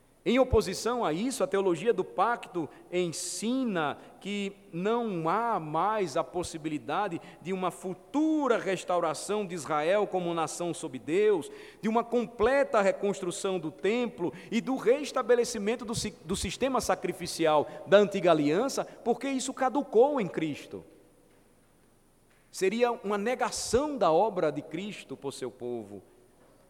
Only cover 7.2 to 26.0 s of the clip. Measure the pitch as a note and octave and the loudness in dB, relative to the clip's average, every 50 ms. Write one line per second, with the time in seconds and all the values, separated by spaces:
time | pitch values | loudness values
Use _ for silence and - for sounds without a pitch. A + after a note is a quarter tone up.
7.2 | - - - - - E3+ F#3+ F#3 F#3 F3 F3 - - F#3+ F3+ - - - - C#4+ | -10 -12 -18 -12 -8 -6 -4 -2 -2 -4 -4 -4 -8 -8 -10 -10 -10 -4 0 0
8.2 | D#4 D#4 D#4 D4+ C#4+ B3+ A3+ F#3+ D3+ F3 F#3+ F3 - - F3+ F3 E3+ D#3+ D3 - | 2 2 2 2 2 2 2 2 0 0 -2 -2 -2 -2 0 0 0 0 -2 -4
9.2 | - - G3+ G#3+ G#3 F3 F3 E3+ C3 C#3 D#3 D3+ D3+ E3 G3 G#3+ G3+ G#3 - F#3 | -4 -4 -2 -2 -2 -4 -6 -8 -6 -2 -2 0 2 2 2 2 2 0 -2 -2
10.2 | F3 E3+ E3+ E3+ D#3+ C#3+ - - F3 F3 D#3 - - D#3 C3 C3 - - D#3+ G3 | -2 -2 -2 -2 -2 -4 -4 -4 -4 -4 -4 -6 -8 -10 -10 -10 -6 -2 0 2
11.2 | G#3 G#3+ G#3 E3 C3+ - - - - - - - - G#3+ A3 A#3 A3+ A#3 A#3+ A#3+ | 4 4 4 2 0 -4 -12 -16 -18 -20 -12 -6 -2 0 0 0 0 0 0 0
12.2 | A3+ - - - G#3 B3 C4+ C#4+ C4+ C4+ - A3 G3 F#3+ F#3 - - G3+ F#3+ - | 0 -2 -2 0 2 4 4 4 2 2 4 4 4 4 2 2 0 -2 -2 -2
13.2 | F#3+ F3 E3 - - G3 F#3+ F#3 D#3 D#3+ - - - F#3+ A3+ B3 B3 A#3 A#3+ - | -4 -6 -4 -4 -2 -2 -2 -2 -4 -6 -6 -2 0 0 2 2 0 -2 -4 -4
14.2 | F3 D3+ - - - - G3 A#3 E3+ A#3+ C4+ B3+ - G3+ B3+ D4 D4 - - C#4 | -4 -4 -6 -6 -8 -4 -2 -2 -2 -2 -2 0 4 4 4 4 2 -2 -4 -2
15.2 | B3 G#3 B3 A#3+ A#3 - - A3 G3 G#3 A#3+ - B3 G3+ A#3 - - G#3+ - - | 2 4 4 4 4 2 -2 -4 -2 -2 -2 -2 -4 -4 -4 -4 -4 -4 -6 -8
16.2 | - D#3 G3 - - G3+ - - A#3+ C4+ C4 A#3 - - F#3 F#3 - F3+ F3 - | -8 -6 -4 -4 -4 -4 -4 -2 0 0 2 2 2 0 0 0 -2 -4 -6 -6
17.2 | F3 E3+ - - D#3+ D#3 D3+ D3 C3+ - - - - - F3+ G3+ G#3 G3 G3 G3 | -6 -8 -2 0 2 4 4 4 2 0 -4 -12 2 6 8 8 8 6 2 2
18.2 | E3 F3 E3 D#3 D3 C#3+ D3+ F#3+ B3 C#4 - - F3 - - - - A#3 A#3 A#3 | 4 6 6 6 4 4 2 2 2 0 -2 -4 -6 -6 -10 -4 -2 0 0 0
19.2 | - C#4 C4+ C4 A#3 C4+ B3+ - C4 B3+ G#3+ C#4+ C#4 - - G#3 B3+ D4 D4 C4+ | -2 -4 -4 -4 -4 -6 -4 0 0 0 2 0 -2 4 6 6 6 6 6 2
20.2 | G3+ E3 - F3+ D#3+ D#3 C3+ - - - - F#2 E2 - - - - _ _ _ | -2 -2 -2 -2 -2 -2 -4 -6 -10 -12 -14 -14 -14 -16 -20 -20 -20 _ _ _
21.2 | _ _ _ _ _ _ _ _ _ _ _ _ _ _ _ _ _ _ _ _ | _ _ _ _ _ _ _ _ _ _ _ _ _ _ _ _ _ _ _ _
22.2 | _ _ _ _ _ _ - - F#3 F#3+ G#3 A#3 A#3+ A#3+ A#3 - - G3 G#3 G3+ | _ _ _ _ _ _ -6 -2 0 0 2 4 4 2 2 0 -2 -2 -2 -2
23.2 | G3 A#3 B3+ - B3 G#3 - - - - - A#3+ D4 D4+ C#4+ B3+ F#3+ E3+ D#3 E3+ | -2 -2 -2 -2 -2 -4 -4 -4 -4 0 0 2 2 0 0 2 4 6 6 6
24.2 | G#3 A3 G3 E3+ D#3+ D3+ C#3+ D3 C#3 - - E3 G3 G#3+ F3+ - - - C3+ - | 4 4 2 0 0 0 0 -2 -6 -8 -8 -10 -8 -8 -10 -12 -14 -14 -14 -10
25.2 | - C#3 B2+ - C3 B2 - - A#2+ A#2+ B2 A#2 G#2+ G2 G2+ G2 | -10 -10 -8 -8 -8 -10 -8 -8 -8 -8 -6 -8 -8 -10 -14 -16